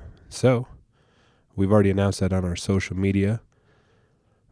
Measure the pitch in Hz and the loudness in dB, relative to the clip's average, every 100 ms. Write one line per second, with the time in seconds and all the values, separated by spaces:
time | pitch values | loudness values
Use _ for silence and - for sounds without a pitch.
0 | - - - - 123 120 127 - _ _ | -20 -20 -18 -2 0 0 -4 -18 _ _
1 | _ _ _ _ _ - 95 107 98 95 | _ _ _ _ _ -4 2 4 4 2
2 | 98 - 92 92 90 85 - 95 - 92 | 0 0 0 0 -2 -6 -2 -2 -2 -2
3 | 98 98 98 113 _ _ _ _ _ _ | 0 0 0 -2 _ _ _ _ _ _
4 | _ _ _ _ _ | _ _ _ _ _